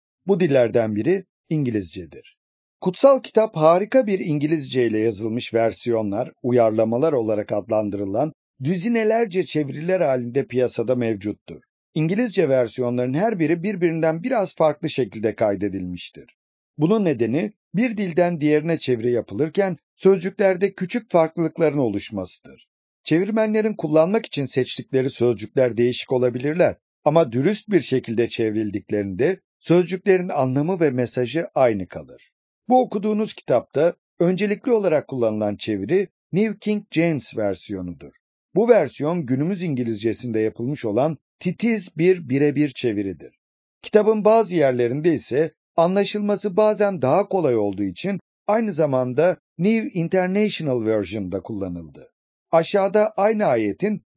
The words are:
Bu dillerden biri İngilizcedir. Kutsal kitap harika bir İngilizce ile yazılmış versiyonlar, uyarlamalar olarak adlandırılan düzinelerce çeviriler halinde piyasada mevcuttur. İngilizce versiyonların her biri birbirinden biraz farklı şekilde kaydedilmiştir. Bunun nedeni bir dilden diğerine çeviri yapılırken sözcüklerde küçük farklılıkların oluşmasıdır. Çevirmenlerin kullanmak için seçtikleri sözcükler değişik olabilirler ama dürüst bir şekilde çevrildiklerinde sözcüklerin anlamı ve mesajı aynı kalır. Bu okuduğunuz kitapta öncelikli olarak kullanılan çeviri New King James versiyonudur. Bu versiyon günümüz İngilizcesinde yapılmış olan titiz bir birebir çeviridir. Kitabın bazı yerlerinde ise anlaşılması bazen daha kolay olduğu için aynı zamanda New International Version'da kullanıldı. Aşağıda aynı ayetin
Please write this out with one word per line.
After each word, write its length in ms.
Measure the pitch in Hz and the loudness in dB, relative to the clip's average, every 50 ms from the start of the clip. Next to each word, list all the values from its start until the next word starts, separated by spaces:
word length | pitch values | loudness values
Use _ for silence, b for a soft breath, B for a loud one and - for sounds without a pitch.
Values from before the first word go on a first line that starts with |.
| _ _ _ _ _ 180 | _ _ _ _ _ 0
Bu 120 | 202 175 | 2 2
dillerden 560 | 180 156 127 127 120 113 107 120 113 110 107 | 2 4 4 4 4 4 4 2 0 0 0
biri 300 | 101 110 147 185 196 180 _ _ _ _ - | -2 0 0 0 -2 -2 _ _ _ _ -4
İngilizcedir. 880 | 165 156 143 123 110 107 92 87 - 95 87 76 - - - - - _ _ _ _ _ _ _ _ _ | -2 -2 0 0 -2 -2 -4 -6 -10 -14 -14 -14 -16 -18 -18 -20 -20 _ _ _ _ _ _ _ _ _
Kutsal 400 | - 185 180 - - 277 277 262 | -4 -4 2 4 6 6 6 4
kitap 340 | - - - 220 220 220 - | 2 0 2 2 2 2 2
harika 520 | 160 156 160 170 185 208 208 - 262 262 208 | 4 4 6 6 4 2 2 2 2 2 2
bir 120 | 196 185 | 0 -2
İngilizce 680 | - 170 147 151 139 151 165 156 135 127 127 131 123 113 | 0 -2 -2 0 0 0 0 -2 -2 -2 0 0 0 2
ile 120 | 107 107 | 2 0
yazılmış 540 | 107 117 107 95 110 113 110 123 117 - - | 0 0 -2 -2 -4 -6 -4 -6 -4 -2 0
versiyonlar, 760 | 113 113 113 101 - - 120 113 110 110 101 98 107 127 - - _ - | 0 0 0 -2 -4 -4 -2 -2 0 -2 -2 -4 -4 -6 -6 -8 _ -2
uyarlamalar 680 | 123 123 120 113 113 110 110 113 110 117 120 147 165 156 | 2 4 4 4 4 4 2 2 2 2 0 0 0 0
olarak 380 | 127 110 107 110 104 101 - | 0 0 0 -2 -2 -4 -4
adlandırılan 800 | 117 104 101 110 113 107 107 104 98 101 101 98 98 113 147 160 - _ _ _ _ - 127 | -4 -4 -2 -2 -2 0 0 -2 -4 -6 -6 -4 -2 -2 -2 -4 -6 _ _ _ _ -6 -4
düzinelerce 800 | 143 190 180 170 240 233 233 220 214 220 226 233 202 170 185 165 | -4 -2 -2 -2 -2 0 0 0 2 0 0 0 0 -2 -2 -2
çeviriler 580 | - - 151 147 135 127 139 160 175 185 185 | -2 -2 -2 -2 -4 -6 -6 -4 -2 0 2
halinde 460 | 170 143 131 127 120 120 120 135 131 - | 2 2 0 0 -2 -2 -2 -2 -2 -2
piyasada 480 | 120 127 123 117 - - 113 110 131 | 0 0 0 0 0 -2 -2 0 0
mevcuttur. 680 | 123 120 113 110 101 98 104 98 - _ - 85 71 _ _ _ _ _ _ - | 0 0 0 -2 -2 -4 -6 -8 -8 _ -18 -18 -18 _ _ _ _ _ _ -4
İngilizce 560 | 165 151 160 196 202 254 233 175 196 170 139 | -2 0 0 0 0 -2 0 0 0 2 4
versiyonların 640 | 135 131 123 113 - 127 123 120 123 123 123 131 131 | 4 2 2 0 -2 -4 -4 -2 -2 -2 -2 -2 0
her 260 | 156 202 233 220 175 | 0 0 0 0 0
biri 240 | 156 147 170 175 160 | 0 0 0 0 -2
birbirinden 600 | 214 208 180 175 170 165 160 160 160 160 165 170 | -4 -2 0 0 0 0 0 0 0 0 -2 -2
biraz 320 | 262 262 226 190 175 - | -2 0 0 -2 -2 0
farklı 340 | - 165 156 147 - - 147 | 0 2 2 2 0 -4 -4
şekilde 460 | - - 127 101 - 110 107 110 107 | -2 -2 -2 -4 -4 -2 -2 -2 0
kaydedilmiştir. 1000 | - 117 107 101 95 98 101 92 95 92 90 90 87 - - - - - - _ _ _ _ _ _ _ _ _ - | 0 0 0 0 0 -2 -4 -4 -4 -6 -8 -8 -10 -12 -14 -16 -18 -20 -20 _ _ _ _ _ _ _ _ _ -2
Bunun 280 | 147 170 214 226 202 | 0 2 2 2 2
nedeni 480 | 170 139 107 113 110 120 156 202 214 - _ _ _ - | 0 0 0 0 0 0 -2 -2 -4 -8 _ _ _ -4
bir 220 | 175 247 254 220 196 | -2 -2 -2 -2 -4
dilden 440 | 208 185 156 175 175 175 175 151 | -4 -2 0 2 2 2 0 0
diğerine 360 | 143 151 151 151 151 170 165 147 | 0 2 2 2 2 0 -2 -2
çeviri 340 | - - 127 113 110 123 | -2 -2 -2 0 0 0
yapılırken 680 | 120 117 - - 95 107 147 160 151 196 202 190 170 - _ _ _ | 0 -2 -2 -4 -4 -4 -4 -2 0 0 0 0 -2 -6 _ _ _
sözcüklerde 800 | _ - 190 196 190 160 196 196 - 202 190 190 175 196 202 196 | _ 2 4 4 4 0 -4 -2 2 2 2 2 2 0 -2 -2
küçük 380 | - 190 175 - 240 226 - | -4 -6 -4 -4 -6 -2 0
farklılıkların 640 | - 175 160 160 - 175 165 156 - - 170 151 139 147 | 2 2 2 2 0 -2 -4 -2 0 0 0 2 2 2
oluşmasıdır. 880 | 131 113 101 101 - - 107 98 92 87 - - - 82 - - _ _ _ _ _ _ _ _ _ | 0 0 -2 -4 -6 -6 -6 -8 -8 -8 -12 -16 -20 -20 -20 -20 _ _ _ _ _ _ _ _ _
Çevirmenlerin 720 | - 151 170 196 196 214 226 220 214 214 220 214 220 214 | 0 0 0 0 0 0 0 0 2 2 0 0 0 -2
kullanmak 520 | - - 156 151 156 160 180 202 226 226 | -4 -2 2 4 4 4 4 2 -2 -2
için 200 | - - 147 139 | -4 -6 -6 -6
seçtikleri 640 | 123 - 135 123 - - - 123 - - 131 127 131 | -2 0 -2 -2 -2 -4 -10 -6 -2 0 0 0 0
sözcükler 680 | - - 117 123 120 98 107 - - 135 127 123 110 110 | -2 0 0 0 0 0 -4 -4 0 0 2 2 2 2
değişik 340 | 120 123 127 - - - | 0 0 0 -2 -4 -2
olabilirler 640 | 135 127 123 127 120 123 127 147 156 180 170 120 90 - _ _ _ _ - | 0 0 0 0 0 -2 -4 -2 0 2 2 0 0 -4 _ _ _ _ 0
ama 280 | 151 147 165 165 123 | 2 4 4 4 2
dürüst 380 | 110 123 139 190 214 208 - - | 2 0 0 0 0 -2 -2 0
bir 120 | 202 165 | 0 0
şekilde 480 | - - 135 127 120 - 113 107 117 110 | 2 2 0 -2 -2 0 0 0 0 0
çevrildiklerinde 1080 | - - 113 110 104 110 110 104 95 101 - - 107 104 101 101 92 90 127 170 190 - _ _ _ _ | 0 -2 -2 0 0 -2 -2 -4 -4 -6 -6 -4 -4 -2 -2 -2 -2 -2 -2 -2 -2 -4 _ _ _ _
sözcüklerin 720 | - - 165 180 180 165 185 180 - 202 185 185 180 185 | 0 2 4 4 4 2 -2 -2 2 2 2 2 2 0
anlamı 500 | - 143 131 131 127 143 147 165 196 165 | -2 0 0 0 0 0 0 0 0 0
ve 100 | 165 143 | 0 0
mesajı 580 | 123 127 123 113 - 127 127 113 117 160 165 - - | 2 0 -2 -2 -2 -2 -4 -2 -2 -4 -6 -2 0
aynı 320 | 151 131 120 110 98 92 - | 2 2 4 2 0 -4 -8
kalır. 440 | - - 76 - - - _ _ _ _ _ _ _ _ _ - | -10 -14 -16 -16 -20 -20 _ _ _ _ _ _ _ _ _ 2
Bu 140 | 247 254 | 2 2
okuduğunuz 520 | 254 175 - 214 185 214 214 208 220 - - | 2 2 -2 -4 -2 -2 -2 -2 -2 -4 -6
kitapta 600 | - - - 139 117 107 - - 135 156 170 - _ _ _ _ - | -8 -2 0 0 0 0 -2 -2 0 0 0 0 _ _ _ _ -2
öncelikli 520 | 175 175 185 170 208 208 208 202 - 269 | 0 0 0 0 0 -2 -2 -2 -2 0
olarak 360 | 240 220 196 180 156 143 - - | 0 2 2 2 0 0 0 -2
kullanılan 480 | 139 127 117 110 107 107 107 104 104 | -2 0 0 0 0 0 -2 -2 -2
çeviri 520 | - - - 107 98 95 107 160 190 196 - _ _ _ _ | -4 -4 -4 -4 -2 -2 0 0 0 0 -2 _ _ _ _
New 280 | - 180 220 220 202 - | 0 0 0 0 -2 -4
King 240 | - 208 208 208 208 _ | -4 -4 -4 -4 -4 _
James 460 | - 160 170 170 160 131 - - - 107 | -2 0 2 2 0 -2 -4 -6 -6 -4
versiyonudur. 760 | 107 101 95 - - - 104 92 90 87 82 71 - - - _ _ _ _ _ _ _ - | -2 -2 -4 -6 -8 -10 -10 -8 -8 -10 -12 -12 -16 -20 -20 _ _ _ _ _ _ _ -2
Bu 140 | 175 226 233 | 2 6 6
versiyon 560 | 240 202 156 123 - - 139 151 175 175 151 | 6 6 6 2 -2 -4 -2 -2 -2 -2 -2
günümüz 380 | 117 131 131 147 170 202 175 180 | -2 -2 0 0 -2 -2 -4 -4
İngilizcesinde 760 | 170 139 123 127 117 113 101 104 113 104 - - 123 110 110 | -4 -2 -2 -2 -2 -4 -2 -2 -2 -2 -2 -4 -4 -2 0
yapılmış 460 | 110 110 - - 117 127 147 - - | 0 -2 -2 -4 -6 -6 -6 -4 -4
olan 320 | 110 101 117 139 160 160 - _ _ _ - | -2 0 0 0 0 -2 -6 _ _ _ -8
titiz 580 | - 180 175 - 202 240 226 214 175 - - 151 | -6 -6 -4 -2 -2 -2 -2 -2 -4 -6 -4 0
bir 320 | 165 180 185 180 165 120 | 2 2 2 2 0 -2
birebir 400 | 127 139 147 147 135 139 151 143 | 0 2 2 2 2 2 0 -2
çeviridir. 680 | 127 - - 123 104 101 101 98 87 - - - - _ _ _ _ _ _ _ _ _ | -2 -2 -2 -2 -2 -2 -2 -4 -6 -10 -12 -20 -20 _ _ _ _ _ _ _ _ _
Kitabın 440 | - - - 208 208 214 220 214 185 | -4 0 2 2 4 2 0 2 2
bazı 300 | 208 220 226 220 170 180 | 4 4 4 2 0 0
yerlerinde 580 | 170 147 135 127 120 120 117 127 147 151 175 160 | 0 0 2 2 0 0 -2 -2 -2 0 0 0
ise 380 | 120 - - - 139 160 156 - _ _ _ _ | -2 -2 -4 -2 -2 -2 -2 -6 _ _ _ _
anlaşılması 840 | - 165 175 190 202 202 196 - 208 208 208 208 190 - 208 175 196 | 0 0 2 2 0 -2 -2 -2 -4 -2 -2 -2 -2 -4 -2 0 2
bazen 440 | 214 214 214 185 208 202 196 151 | 2 2 2 2 0 -2 -2 -2
daha 260 | 123 127 147 185 202 - | 0 2 2 2 0 0
kolay 280 | 196 190 165 139 120 | -2 0 0 2 2
olduğu 280 | 110 104 101 98 95 101 | 0 0 -2 -2 -4 -4
için 360 | 95 87 - - 190 202 175 - _ _ _ _ - | -6 -6 -6 -6 -6 -6 -6 -8 _ _ _ _ -2
aynı 260 | 208 233 233 208 165 | 0 0 0 -2 -2
zamanda 640 | 143 160 147 135 127 127 127 123 131 160 180 165 - _ _ _ - | 0 0 0 2 0 0 0 0 2 2 2 2 -2 _ _ _ -2
New 420 | 165 208 226 226 220 - - 180 | 2 2 2 2 0 -2 -4 -4
International 840 | 165 165 - 190 180 185 185 208 214 208 - - 160 143 127 123 110 | -2 0 0 0 0 2 0 0 0 0 -2 -4 -4 -2 -2 0 0
Version'da 560 | 110 110 107 98 87 101 110 98 90 87 95 | 0 0 0 0 -2 -4 -6 -6 -6 -6 -8
kullanıldı. 680 | - - 113 98 95 92 87 85 82 76 69 69 65 - _ _ _ _ _ _ _ _ | -8 -8 -8 -6 -6 -6 -6 -8 -12 -14 -18 -20 -20 -20 _ _ _ _ _ _ _ _
Aşağıda 640 | - 165 165 - - 202 190 196 180 214 214 214 - - | 2 2 2 2 2 0 2 2 2 2 2 0 0 0
aynı 280 | 196 220 226 208 208 | 0 2 2 2 0
ayetin 580 | 165 131 117 110 101 98 - 180 214 214 175 - _ _ | 2 2 2 0 0 -2 -2 -2 -4 -4 -4 -8 _ _